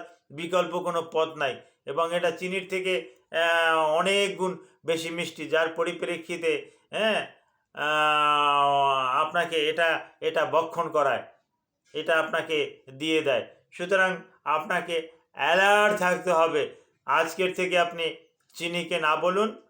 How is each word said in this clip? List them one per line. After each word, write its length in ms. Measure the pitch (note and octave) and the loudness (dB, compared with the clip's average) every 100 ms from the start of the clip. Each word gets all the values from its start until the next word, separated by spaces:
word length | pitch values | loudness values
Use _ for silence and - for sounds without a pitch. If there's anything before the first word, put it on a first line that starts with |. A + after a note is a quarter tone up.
| - - _ | -4 -18 _
বিকল্প 500 | C#3 E3+ F3+ E3+ F3 | -12 -2 0 0 -2
কোনো 300 | F3 E3+ E3 | -2 -4 -2
পথ 260 | D#3+ D#3+ D3+ | -2 -2 -2
নাই। 240 | C#3 A2 - _ C#3 | -4 -4 -14 _ -6
এবং 300 | D3 E3 F3 | -2 -2 0
এটা 160 | F3 | -2
চিনির 360 | E3 F3+ F#3+ F3+ | -2 -4 -6 -6
থেকে, 400 | F#3+ F#3 F3 - - _ | -4 -2 -4 -6 -16 _
আহ, 460 | D#3+ E3+ E3+ E3 D#3+ | -2 2 2 2 2
অনেক 600 | D#3 D#3+ F#3 G3+ G3 E3+ | 2 2 2 2 0 -2
গুণ 200 | F#3 F#3 - _ D3 | -4 -6 -14 _ -4
বেশি 240 | E3 E3 | -4 -4
মিষ্টি, 400 | E3+ D#3+ - D3 | -6 -8 -10 -2
যার 200 | D#3+ D#3+ | 0 0
পরিপ্রেক্ষিতে, 1000 | E3 E3 E3+ E3+ E3+ E3+ E3+ E3 D3 - _ _ | 0 -4 -4 -6 -6 -8 -4 -2 -2 -6 _ _
হ্যাঁ, 360 | F3+ A3 F#3 C3+ - _ _ _ | -2 0 0 -4 -12 _ _ _
আহ, 1500 | C#3+ D3 D3+ D3+ D3+ D3 D3 D3 C#3+ C#3+ C#3 C#3 C3+ B2+ C#3 D#3+ | -6 0 2 4 4 4 4 4 4 4 4 2 2 0 0 0
আপনাকে 440 | F3 E3 E3 D3+ | 0 0 0 0
এটা, 380 | D#3+ E3 D3 - _ | 2 0 0 -6 _
এটা 240 | D#3 D#3+ C#3+ | -4 0 2
ভক্ষণ 440 | D3+ E3 E3 D#3+ | 0 0 -4 -2
করায়, 340 | D3+ C#3 A2 - _ _ _ _ _ _ | 0 0 0 -4 _ _ _ _ _ _
এটা 260 | D3+ D#3 D#3+ | -6 0 0
আপনাকে 600 | D#3+ E3 D#3 D3+ C3 - - | 0 -4 -2 -2 -4 -8 -20
দিয়ে 280 | C3+ D#3+ D#3+ | -8 -2 0
দেয়। 260 | - A2+ - - _ | 2 0 -2 -12 _
সুতরাং 440 | - F3+ F#3+ F#3 E3+ - _ - | -10 0 2 2 0 -10 _ -2
আপনাকে 680 | D#3 D#3 F3+ E3+ E3 D#3+ - _ | -2 -2 -4 -2 -6 -6 -14 _
অ্যালার্ট 640 | - C#3+ F3+ G3 G#3 G#3 G#3 | -4 2 4 6 6 4 2
থাকতে 340 | F3+ E3+ F3+ | 0 0 0
হবে। 440 | D#3+ E3 D3 B2 - _ _ - | 2 2 2 -2 -6 _ _ -2
আজকের 480 | D3 E3+ - F3+ | 0 0 -2 -4
থেকে 260 | F#3 F3+ F3 | -2 0 2
আপনি 360 | E3+ E3+ D#3+ - _ _ _ | 0 -2 -6 -8 _ _ _
চিনিকে 460 | - E3+ F3 E3+ F3 | -10 -6 -4 -4 0
না 160 | D#3 D#3 | 2 2
বলুন, 460 | F3 F#3+ A3 - | 2 2 0 -4